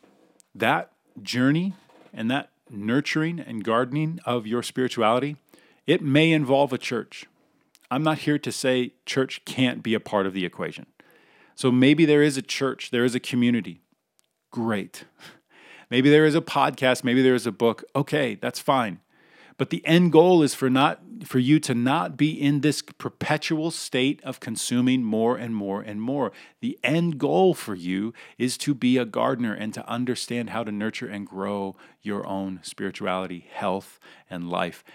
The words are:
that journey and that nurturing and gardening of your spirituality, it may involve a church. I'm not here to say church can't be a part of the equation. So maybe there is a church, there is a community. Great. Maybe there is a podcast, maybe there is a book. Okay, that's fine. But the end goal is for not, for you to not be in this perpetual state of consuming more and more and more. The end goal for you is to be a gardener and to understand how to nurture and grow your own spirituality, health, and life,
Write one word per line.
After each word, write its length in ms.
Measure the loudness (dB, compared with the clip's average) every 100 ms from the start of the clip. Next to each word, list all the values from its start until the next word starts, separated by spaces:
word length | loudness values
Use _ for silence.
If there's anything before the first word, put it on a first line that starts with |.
| _ _ _ _ _
that 380 | -2 0 0 -2 _ _ -16
journey 540 | -6 0 2 2 0 -6 _ _ -18
and 180 | -8 -4
that 200 | -4 -6 _ -18
nurturing 720 | -8 -2 0 0 -2 -2 -4
and 240 | -8 -8
gardening 560 | -2 0 0 -2 -2 -4
of 220 | -4 -4 -2
your 160 | -4
spirituality, 760 | -4 -2 -2 2 2 2 0 -6 _ -20 _ _
it 160 | 0 0
may 300 | 4 4 4
involve 420 | 4 2 2 2
a 60 | -2
church. 480 | -4 -6 -8 -14 -20 _ _ _ _ _ -6
I'm 140 | -2
not 140 | 0 0
here 200 | 0 -2
to 140 | -2
say 400 | -4 0 0 -2 -6
church 400 | -6 -2 -2 -4
can't 380 | -8 -2 0 0
be 120 | -2
a 60 | -2
part 260 | 0 0 0
of 60 |
the 120 | -2
equation. 420 | -6 -6 -10 -10 -18 _ _ _ _ _ _ -4
So 160 | 2
maybe 320 | 4 6 6
there 180 | 6 6
is 140 | 4 0
a 60 |
church, 480 | -6 -4 -4 -6 -4
there 140 | 0
is 120 | 0 0
a 40 |
community. 600 | -4 0 2 2 -2 -12 _ _ _ _ _ _ _
Great. 520 | -6 -4 -4 -6 -12 -20 _ -20 -20 _ _ -20 -20 -4
Maybe 180 | 2 6
there 160 | 8
is 120 | 6 4
a 40 |
podcast, 640 | 0 2 0 2 2 2
maybe 180 | 2 4
there 140 | 4
is 140 | 4 0
a 40 |
book. 300 | 0 0 0 -4 -4
Okay, 400 | -2 0 -2 -4
that's 240 | -6 -4
fine. 400 | 0 0 0 -6 _ _ _ _ -14 -6
But 80 | -4
the 180 | -4 2
end 240 | 4 6
goal 320 | 8 8 6
is 120 | 4
for 160 | 2 0
not, 320 | 4 2 0 -10 -16
for 160 | -4 0
you 220 | 4 4
to 140 | 2
not 420 | 0 0 0 -2 0
be 140 | 0
in 320 | 0 0 2
this 180 | 2 -2
perpetual 880 | -6 -12 -12 -6 -2 -2 -2 -2 -4
state 480 | -6 -6 -2 0 -2
of 160 | -8 -12
consuming 600 | -10 -8 -2 0 2 2
more 340 | 0 0 0 0
and 180 | -4
more 280 | -6 -4 -6
and 180 | -8 -8
more. 320 | -6 -4 -4 -6 -20 _
The 180 | -8 -4
end 360 | -2 0 0 0
goal 340 | 0 4 4
for 220 | 2 -4
you 400 | -8 -4 -4 -4 -8 -16 -6
is 180 | -4 -4
to 180 | -4
be 220 | 0 2 2
a 80 |
gardener 480 | 0 -2 0 0 -4
and 220 | -4 -8
to 120 | -10 -8
understand 600 | -4 -4 -4 -4 -6 -6
how 160 | -6
to 80 | -6
nurture 340 | -4 -6 -6 -8
and 200 | -10 -10
grow 500 | -8 -6 -4 -6 -10 -20 _
your 260 | -8 -6 -6
own 340 | -6 -6 -8
spirituality, 840 | -12 -8 -8 -6 -4 -4 -4 -10 -14
health, 480 | -6 -4 -4 -6 -20 -20 -20 -14
and 180 | -10 -6
life, 340 | -4 -4 -8 -20